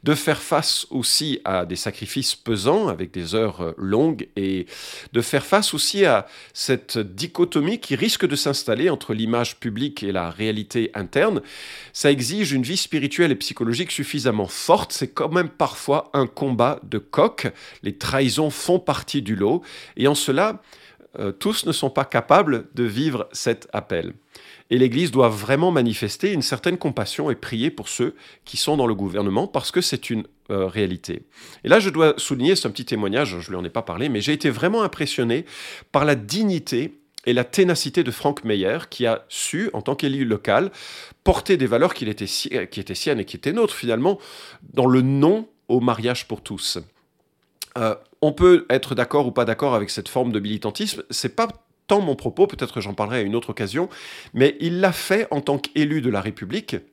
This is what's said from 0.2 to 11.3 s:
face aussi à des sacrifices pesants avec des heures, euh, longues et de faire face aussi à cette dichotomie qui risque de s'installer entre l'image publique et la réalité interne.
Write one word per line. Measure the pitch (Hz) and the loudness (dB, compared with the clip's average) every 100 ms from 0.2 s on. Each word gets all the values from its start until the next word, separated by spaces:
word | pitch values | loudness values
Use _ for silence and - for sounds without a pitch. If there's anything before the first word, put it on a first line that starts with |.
| - 147 | 2 -2
face | - 156 - - - | 0 0 0 -4 -4
aussi | 135 117 - 151 127 | -4 0 0 0 -4
à | - 95 87 | -2 -2 -2
des | 90 | -4
sacrifices | 110 - 104 135 - - | -6 -8 -6 -4 -4 -4
pesants | - 107 107 190 196 | -2 0 2 2 2
avec | 85 90 | -2 -6
des | 90 82 | -8 -4
heures, | 107 110 90 | 0 0 -2
euh, | 85 - | -8 -4
longues | 95 107 160 139 - - | 0 2 2 0 -6 -4
et | 98 95 87 - - - - | -2 -2 -6 -12 -16 -16 -4
de | 120 | -4
faire | 113 139 | 0 -2
face | - 202 208 | 2 2 2
aussi | 151 - 202 185 | -2 -2 2 4
à | 110 - - - | 4 0 -18 -18
cette | - - 127 - 120 | -8 -2 -2 -2 -6
dichotomie | 104 95 170 - 175 160 151 233 | -6 -6 -8 0 2 2 0 -2
qui | - 131 | -4 -2
risque | 226 - 175 | 0 0 0
de | 143 | 0
s'installer | 147 135 - 110 175 | -2 -2 -2 0 0
entre | 147 - 110 | 0 -4 -4
l'image | 113 120 117 - | 0 0 -2 -4
publique | 120 107 143 143 | -6 -4 -6 -4
et | 101 | -4
la | 92 85 | -2 -4
réalité | 85 110 107 104 120 110 | -4 -2 -2 -4 -2 -2
interne. | 107 92 135 214 | -4 -2 2 2